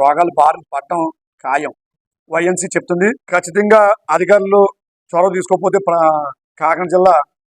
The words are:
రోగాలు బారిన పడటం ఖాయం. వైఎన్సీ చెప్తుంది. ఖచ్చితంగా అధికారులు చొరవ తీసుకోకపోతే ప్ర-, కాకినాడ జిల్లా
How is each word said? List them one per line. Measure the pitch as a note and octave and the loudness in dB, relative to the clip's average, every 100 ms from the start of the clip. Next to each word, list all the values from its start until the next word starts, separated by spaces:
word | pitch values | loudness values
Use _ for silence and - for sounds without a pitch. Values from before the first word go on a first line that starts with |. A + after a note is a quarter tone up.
రోగాలు | C#3 D3 F3 D#3 | 0 2 0 0
బారిన | D3 D#3+ D#3+ | 0 0 -8
పడటం | C#3 - F3 D#3+ - _ _ | -12 -8 -6 -6 -8 _ _
ఖాయం. | C3 C#3 D3 - _ _ _ _ _ | -6 -6 -6 -12 _ _ _ _ _
వైఎన్సీ | D#3+ F3 F#3 F#3 F3 | -4 -2 -4 -6 -6
చెప్తుంది. | E3 F3 G3 B3+ - | -4 -2 -2 -4 -4
ఖచ్చితంగా | F3+ F3+ E3+ G#3 A3 G#3 A3 - D#3+ | -4 -2 -2 2 4 4 0 -2 -2
అధికారులు | F3+ G3+ G3 G3+ G3 - _ _ _ | 2 2 2 2 2 0 _ _ _
చొరవ | E3+ F#3 F#3 | -2 0 -2
తీసుకోకపోతే | F3+ F#3 F#3 F#3+ G3 | -2 -2 0 -2 -2
ప్ర-, | E3+ D#3+ D#3 C#3+ C3 _ - | 0 2 0 -4 -12 _ -6
కాకినాడ | D#3 D#3+ F3+ | -4 -2 -2
జిల్లా | F3+ F#3 E3 C#3+ _ | 2 4 2 0 _